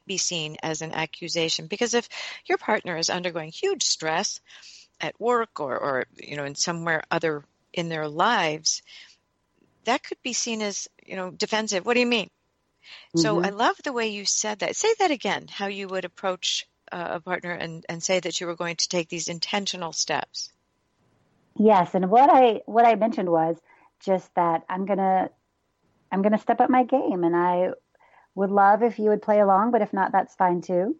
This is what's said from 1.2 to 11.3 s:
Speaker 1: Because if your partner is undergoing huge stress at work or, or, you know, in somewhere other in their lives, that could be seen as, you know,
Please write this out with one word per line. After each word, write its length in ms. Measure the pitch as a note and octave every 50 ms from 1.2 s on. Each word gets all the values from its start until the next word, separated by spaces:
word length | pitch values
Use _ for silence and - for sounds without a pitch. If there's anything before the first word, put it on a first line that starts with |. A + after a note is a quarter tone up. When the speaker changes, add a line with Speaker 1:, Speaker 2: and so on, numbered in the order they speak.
| E3+ D#3+ - E3+ D#3+ D#3+ - - D#3+ D#3+
Speaker 1:
Because 260 | G#3 - A#3+ A3 A#3+
if 140 | A#3+ - - - - - - - - -
your 120 | - F#4 -
partner 380 | - - G#3+ - - F3+ E3+
is 120 | D#3+ E3 -
undergoing 420 | - F3+ F3+ F3+ E3 E3+ D#3 D#3+
huge 320 | - - F#4 G4 F#4+ B3 -
stress 560 | - - - D#3+ D#3+ D#3+ F3 G#3+ - - - _ - - - - - - - - _ _ -
at 180 | E3 D3+ - -
work 400 | G3+ A#3+ B3 A#3 A3+ - - -
or, 180 | D3+ C3 B2 -
or, 280 | - C#3+ C3 B2+ - - _
you 200 | - - - D3
know, 80 | D3 C#3+
in 120 | C#3+ C#3+
somewhere 460 | - - F3+ E3+ E3 E3 E3+ D#3+ D#3 - -
other 340 | E3+ E3 E3 D#3+ D3+ D3 D3 _ _ _ _ _
in 160 | - F3 E3+ E3
their 200 | E3 D#3 D#3 D3+
lives, 760 | D3 E3 F#3+ A3+ A#3+ G3+ E3+ D#3 D3+ D#3 D#3+ - - - - - - - - - - _ _ _ _ _ _ _ _ _ _ _ _ _ -
that 180 | A3 B3+ D4+
could 160 | - - - -
be 100 | - C4
seen 280 | A3+ - - A#3+ A3+ A3
as, 280 | G#3+ G#3 G3 - - - _ _ _
you 80 | - -
know, 160 | F#3+ F#3 F#3